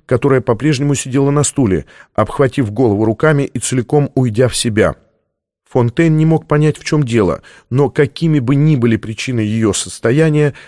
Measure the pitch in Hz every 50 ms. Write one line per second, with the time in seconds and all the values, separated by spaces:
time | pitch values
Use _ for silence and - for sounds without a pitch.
0 | _ - 131 120 - 143 135 127 - - 117 104 127 156 151 123 143 143 143 -
1 | - 135 123 139 139 139 143 147 143 - - - 135 101 92 78 - - - -
2 | - _ _ - 107 - - - 139 127 - - 131 101 104 113 135 113 101 101
3 | 110 110 110 - - 156 156 143 139 - - 120 - - 131 131 113 - - 147
4 | 143 135 - 135 127 120 104 110 127 120 - - - 123 104 104 101 80 - -
5 | _ _ _ _ _ _ _ _ _ _ _ _ _ _ - 131 117 120 - -
6 | 165 165 156 156 156 160 160 151 160 - 151 147 151 156 143 - - - 156 151
7 | 147 117 117 113 101 87 80 - - - - - _ _ 120 135 143 127 - -
8 | 143 143 - - 165 165 156 147 120 113 143 139 147 156 156 127 117 117 113 107
9 | - 107 110 - - 127 127 113 107 104 110 113 113 104 95 - - 92 - -
10 | - 120 127 147 160 160 151 151 151 143 - - -